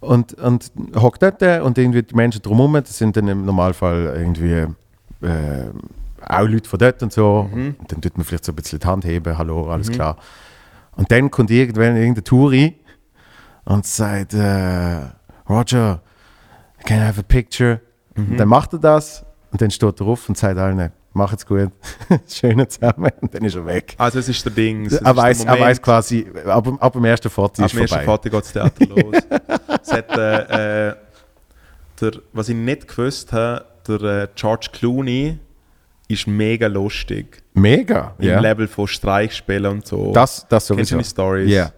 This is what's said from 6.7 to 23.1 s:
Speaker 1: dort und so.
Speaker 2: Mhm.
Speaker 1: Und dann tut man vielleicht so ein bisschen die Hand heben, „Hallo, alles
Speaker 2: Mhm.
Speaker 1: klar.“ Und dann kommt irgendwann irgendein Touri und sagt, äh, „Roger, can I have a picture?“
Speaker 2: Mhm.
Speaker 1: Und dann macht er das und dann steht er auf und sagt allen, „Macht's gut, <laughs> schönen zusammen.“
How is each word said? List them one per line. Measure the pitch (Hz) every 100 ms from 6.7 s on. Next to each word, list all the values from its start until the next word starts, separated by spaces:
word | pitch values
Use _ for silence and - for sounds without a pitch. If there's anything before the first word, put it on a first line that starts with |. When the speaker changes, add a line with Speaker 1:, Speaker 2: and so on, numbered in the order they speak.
| 98
Speaker 1:
dort | 123 127
und | 117
so. | - 107 104 101
Speaker 2:
Mhm. | 110 131 147
Speaker 1:
Und | -
dann | 80
tut | 87 -
man |
vielleicht | 85 87
so | -
ein | 78
bisschen | 78 78
die | 90
Hand | 95
heben, | 87 85 82 80
„Hallo, | 80 80 80
alles | 82 104
Speaker 2:
Mhm. |
Speaker 1:
klar.“ | 120 80 78 - - - - _ _ _ -
Und | 98
dann | 120 139
kommt | - 113
irgendwann | 117 127 110 113 117
irgendein | 113 117
Touri | - 127 143 131 151 - _ _ _ _ _ _ - _
und | - 101 101
sagt, | - 107 101 98
äh, | 107 101 98 92 90 87 85 67 - _ - _
„Roger, | 104 120 127 113 85 _ _ _ _ _ - _ _
can | - 110
I | 110
have | 98
a |
picture?“ | 98 127 117 - 123 117 _ _ _
Speaker 2:
Mhm. | - 104
Speaker 1:
Und | 117
dann | 104
macht | 120 -
er | 165
das | 156 151 151 - - - _
und | -
dann | 110
steht | - 110 95
er | 98
auf | 120 -
und | 98
sagt | 101 92
allen, | 95 95 85 - _
„Macht's | 98 101 104 -
gut, | 98 98 - - -
<laughs> | - 170 -
schönen | - 123 113 131
zusammen.“ | - 120 - 117